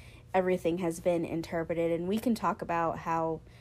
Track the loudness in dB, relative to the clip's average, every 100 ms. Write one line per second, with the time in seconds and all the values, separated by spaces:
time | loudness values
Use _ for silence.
0 | -20 -20 -2 2 4 2 2 0 0 0
1 | 2 2 0 -4 -4 -2 -2 0 0 0
2 | 0 0 2 2 0 0 -2 0 0 -2
3 | -2 0 0 -2 -8 -20